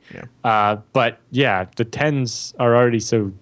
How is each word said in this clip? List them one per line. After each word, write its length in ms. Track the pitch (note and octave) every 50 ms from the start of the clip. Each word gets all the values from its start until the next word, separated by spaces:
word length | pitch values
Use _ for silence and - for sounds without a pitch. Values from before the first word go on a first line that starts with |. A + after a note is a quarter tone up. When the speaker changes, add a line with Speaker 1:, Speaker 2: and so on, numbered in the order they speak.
| _ - -
Speaker 1:
Yeah. 100 | - - B2 _ _ -
Speaker 2:
Uh, 320 | A#2 A2 G#2+ G#2 G#2 G#2+ G2+ - _
but 260 | - C3 A#2 A#2 - - _ _
yeah, 340 | B2 B2+ C#3 A#2+ G2 F#2 F#2+ - -
the 80 | - A#2
tens 720 | A#2 - - D3 D#3 C#3+ C#3 B2+ A2+ - - - - - -
are 160 | B2 A#2+ A#2
already 240 | A#2+ B2 A#2+ A#2 A2
so 320 | A2 - A#2+ A2+ G#2 G2 F#2 -